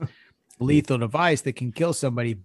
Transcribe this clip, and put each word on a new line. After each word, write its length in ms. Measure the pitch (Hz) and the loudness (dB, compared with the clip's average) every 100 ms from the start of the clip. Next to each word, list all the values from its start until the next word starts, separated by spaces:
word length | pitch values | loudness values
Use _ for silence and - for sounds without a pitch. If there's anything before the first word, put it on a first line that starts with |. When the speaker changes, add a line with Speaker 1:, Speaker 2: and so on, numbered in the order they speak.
| - - _ | -12 -12 _
Speaker 1:
<laughs> 300 | _ _ - | _ _ -4
Speaker 2:
lethal 400 | 127 147 147 127 | 4 4 4 -2
device 420 | 117 151 175 151 | 0 2 2 2
that 120 | 135 | -2
can 160 | 120 123 | -4 -8
kill 220 | 110 170 | -2 -2
somebody, 460 | - 135 120 117 101 | 0 -2 -2 -4 -6